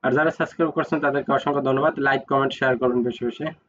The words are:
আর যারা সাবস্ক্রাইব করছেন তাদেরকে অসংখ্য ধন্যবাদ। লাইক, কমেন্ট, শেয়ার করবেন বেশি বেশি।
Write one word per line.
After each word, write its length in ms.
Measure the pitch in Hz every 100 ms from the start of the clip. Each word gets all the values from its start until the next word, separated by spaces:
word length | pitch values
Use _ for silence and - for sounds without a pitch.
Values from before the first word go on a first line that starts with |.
আর 80 | 135
যারা 200 | 131 156
সাবস্ক্রাইব 400 | - 160 - 165
করছেন 280 | 165 156 156
তাদেরকে 320 | 143 139 -
অসংখ্য 300 | 139 - 143
ধন্যবাদ। 320 | 135 135 147 -
লাইক, 220 | 139 135 -
কমেন্ট, 240 | 139 139
শেয়ার 240 | - 135 123
করবেন 260 | 127 123
বেশি 220 | 120 117 120
বেশি। 200 | - 156 165